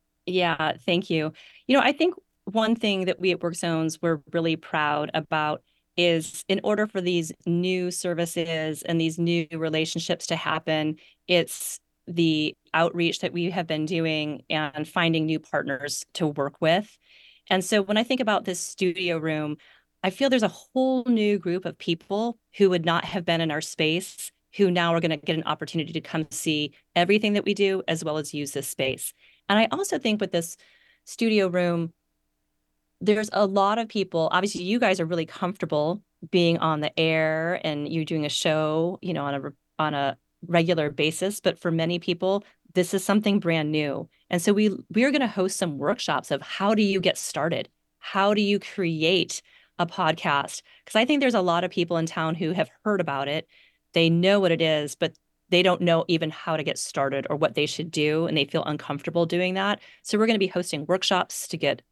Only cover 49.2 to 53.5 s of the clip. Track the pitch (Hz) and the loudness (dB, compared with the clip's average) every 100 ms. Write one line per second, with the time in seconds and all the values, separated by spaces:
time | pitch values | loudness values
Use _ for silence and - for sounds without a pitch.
49.2 | 180 - - _ _ - 175 - 165 160 | 0 -6 -14 _ _ -4 -4 0 0 0
50.2 | 170 143 - - - - - 220 247 294 | 2 0 0 -8 -16 -20 -2 0 2 4
51.2 | 262 226 180 170 175 185 170 170 160 - | 2 2 2 2 0 -2 -2 0 -2 -2
52.2 | 160 160 160 180 156 _ 214 196 165 139 | -2 -2 -2 -2 -2 _ -2 0 0 -2
53.2 | 139 151 - | -2 -4 -8